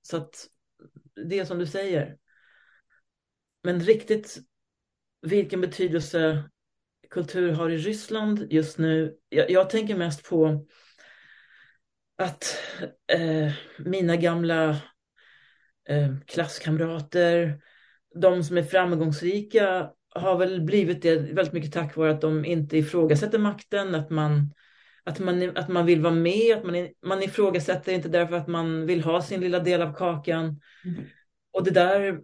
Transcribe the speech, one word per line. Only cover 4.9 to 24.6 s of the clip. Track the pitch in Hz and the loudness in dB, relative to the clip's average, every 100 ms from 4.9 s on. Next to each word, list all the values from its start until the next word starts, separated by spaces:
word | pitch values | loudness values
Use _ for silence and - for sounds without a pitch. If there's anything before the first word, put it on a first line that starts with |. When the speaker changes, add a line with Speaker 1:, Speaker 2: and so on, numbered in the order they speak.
| _ _ _ | _ _ _
Speaker 1:
vilken | 165 202 196 185 | -2 0 0 -2
betydelse | 180 - 185 165 - 170 160 151 - _ _ _ _ _ _ | -4 -2 -2 -2 -2 0 0 0 -6 _ _ _ _ _ _
kultur | - 170 185 180 | -6 -4 -2 0
har | 156 165 | 0 -2
i | 165 | -2
Ryssland | 175 214 - 220 214 208 - | -4 -6 -6 -4 -2 -2 0
just | 156 156 - | 0 0 -2
nu. | 160 160 156 - _ | 0 0 -2 -6 _
Jag, | 143 - | 0 4
jag | 180 190 | 4 4
tänker | 220 214 196 | 0 -2 -2
mest | 170 147 - | -2 -4 -2
på | 170 156 147 147 _ _ _ - - _ - _ _ _ _ _ _ _ - | 2 4 2 -6 _ _ _ -20 -20 _ -20 _ _ _ _ _ _ _ -6
att, | 185 143 - - - - - _ - | -6 -4 -8 -8 -10 -12 -14 _ -2
eh, | 170 165 156 151 143 - - | -2 0 0 0 -4 -10 -12
mina | 151 190 170 170 | -6 -2 0 2
gamla, | 170 170 170 165 156 147 - _ _ _ _ _ _ _ _ _ - | 2 2 0 2 2 0 -6 _ _ _ _ _ _ _ _ _ -4
eh, | 147 143 135 - | 0 0 -2 -6
klasskamrater, | 165 156 - 156 156 165 165 147 175 175 170 170 147 _ _ _ _ _ | -4 -4 -6 -2 -2 -2 -4 -2 2 4 4 0 -4 _ _ _ _ _
de | 170 185 180 | 2 4 4
som | 156 175 | 0 0
är | |
framgångsrika, | 151 185 175 165 160 147 175 202 208 226 196 185 - _ _ | 2 2 2 2 0 -2 -2 -4 0 2 2 0 -4 _ _
har | - 185 180 | -4 0 2
väl | 185 185 | 2 0
blivit | 160 202 175 175 | 2 2 2 0
det | 170 160 | 2 2
väldigt | 143 160 165 | 0 -2 -2
mycket | 165 151 | -2 -6
tack | 170 151 - | -6 -6 0
vare | 160 | 0
att | 151 | 2
de | 156 156 | 0 0
inte | 151 170 147 156 | 0 -2 0 0
ifrågasätter | 147 175 156 147 208 220 | 0 2 4 4 2 0
makten, | 208 202 - 202 196 | 0 -2 -4 -4 -2
att | 165 147 | -4 -2
man, | 156 151 147 147 - | -2 2 2 0 -4